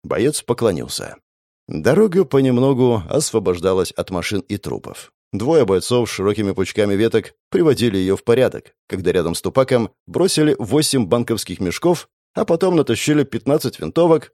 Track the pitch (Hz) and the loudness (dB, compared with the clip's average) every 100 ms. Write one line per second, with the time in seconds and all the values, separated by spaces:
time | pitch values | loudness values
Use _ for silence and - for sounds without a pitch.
0 | - - 127 - - 120 113 80 58 - | -4 -2 -2 -2 -6 0 0 0 -6 -10
1 | 50 - _ _ _ _ - 78 80 170 | -12 -16 _ _ _ _ -12 -2 2 4
2 | 220 175 170 139 135 123 135 131 123 113 | 2 2 2 2 2 2 2 2 2 0
3 | 80 143 - 113 95 87 92 92 85 - | -2 -2 0 -2 0 0 0 0 -2 -6
4 | 87 92 82 104 - 101 - 52 - - | -6 -6 -4 -6 -6 -8 -6 -10 -10 -18
5 | - _ _ 98 120 160 107 95 - 123 | -20 _ _ -6 2 2 4 2 2 0
6 | 110 - 98 104 101 92 92 - 104 98 | 0 -2 -2 0 -2 -2 -2 -2 0 2
7 | 113 113 - _ _ - 160 101 120 95 | 2 0 -4 _ _ 2 2 2 0 0
8 | 92 98 - 117 120 - - _ _ 92 | 0 0 2 2 2 -2 -18 _ _ -4
9 | 87 87 82 85 95 131 135 123 104 _ | 0 0 -2 -4 -2 0 2 0 0 _
10 | - 90 180 - 151 - 104 147 151 139 | -10 -2 0 2 0 0 0 0 2 0
11 | 92 120 117 113 - 90 92 - 170 170 | 2 0 0 -4 -4 -6 -4 -2 0 0
12 | - _ _ - 214 170 190 170 127 - | -4 _ _ -6 -2 0 2 2 2 0
13 | - 151 139 113 - 151 127 - 78 - | 0 0 0 -4 -2 -2 -2 -6 -4 0
14 | 170 160 - | 4 2 0